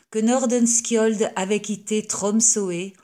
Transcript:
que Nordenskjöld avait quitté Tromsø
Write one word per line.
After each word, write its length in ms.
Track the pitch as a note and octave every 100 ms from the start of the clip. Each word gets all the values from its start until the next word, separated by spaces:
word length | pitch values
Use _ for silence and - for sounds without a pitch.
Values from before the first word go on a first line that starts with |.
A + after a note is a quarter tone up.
| _
que 100 | A3
Nordenskjöld 1120 | A3 B3+ B3+ B3 A#3 A#3 - A3+ A3 G#3+ G#3+ -
avait 240 | F#3+ G#3
quitté 480 | G#3 G#3 - G#3+ G#3+
Tromsø 880 | - G3 G#3+ A3+ A3 G3 F3 F#3+ -